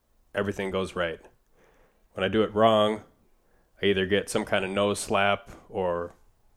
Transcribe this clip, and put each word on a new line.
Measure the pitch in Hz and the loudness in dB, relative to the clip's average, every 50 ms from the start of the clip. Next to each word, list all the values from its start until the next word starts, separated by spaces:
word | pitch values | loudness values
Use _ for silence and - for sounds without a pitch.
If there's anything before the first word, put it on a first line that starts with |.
| _ _ _ _ _ _ - | _ _ _ _ _ _ -6
everything | 101 101 101 101 - 98 98 | -4 -4 -4 -4 -6 -6 -4
goes | 92 95 95 87 - | -4 -4 -4 -4 -4
right. | 92 87 82 80 - - - _ _ _ _ _ _ _ _ _ _ _ _ _ _ _ _ - | -4 -4 -4 -4 -8 -14 -20 _ _ _ _ _ _ _ _ _ _ _ _ _ _ _ _ -8
When | - 95 | -2 -2
I | 95 | 0
do | 98 110 104 | 2 2 0
it | 98 110 | 2 2
wrong, | 104 110 113 110 107 104 107 107 107 - - _ _ _ _ _ _ _ _ _ _ _ _ _ - | 4 6 6 6 6 4 4 2 -2 -6 -16 _ _ _ _ _ _ _ _ _ _ _ _ _ -4
I | - 101 | 0 0
either | 98 95 95 | 2 2 0
get | 92 101 98 95 - | 0 0 0 0 0
some | - 110 104 | -4 -4 -2
kind | - 110 101 95 | 0 -2 -2 -2
of | 92 | -2
nose | 98 101 101 101 101 - | -2 -2 0 0 -2 -4
slap | - - 113 98 98 101 101 - - - - - - - | -4 -2 0 2 2 2 0 -2 -4 -14 -20 -20 -20 -10
or | - 104 92 90 85 85 87 85 - _ - _ _ _ _ _ _ | -6 -4 -2 -2 -2 -4 -6 -8 -12 _ -20 _ _ _ _ _ _